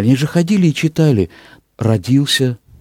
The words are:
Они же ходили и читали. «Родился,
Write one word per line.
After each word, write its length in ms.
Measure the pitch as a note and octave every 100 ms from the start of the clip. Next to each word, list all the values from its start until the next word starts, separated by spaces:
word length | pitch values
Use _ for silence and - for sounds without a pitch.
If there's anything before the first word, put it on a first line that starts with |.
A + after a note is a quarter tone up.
| G#2+
Они 80 | C3
же 100 | D3
ходили 420 | F3 F3 G#3 F3
и 60 |
читали. 560 | - D#3+ D#3+ D#3 A2 F2 - - - _ -
«Родился, 800 | A2 A2 F2+ C3+ C#3+ - B2+ A#2 _ -